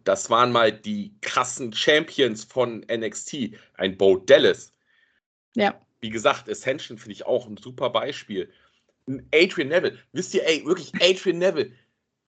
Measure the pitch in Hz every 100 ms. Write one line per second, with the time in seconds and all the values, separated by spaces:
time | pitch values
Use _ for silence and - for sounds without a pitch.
0 | - 98 - 117 123 120 113 107 107 104
1 | 98 - - - 127 - 123 107 - 151
2 | 165 - 127 107 - - 120 113 - 117
3 | 110 107 - 151 110 - _ - 95 95
4 | 98 92 - 147 117 85 - _ _ _
5 | _ _ _ _ _ - 202 - _ _
6 | 113 110 110 139 - 101 - 135 - 113
7 | 113 98 - 120 110 104 123 127 127 110
8 | 123 - - 98 85 _ _ _ _ _
9 | - 131 - 151 185 170 135 170 143 -
10 | _ - 185 185 151 156 143 175 147 -
11 | 175 185 190 170 180 160 120 - _ _
12 | _ _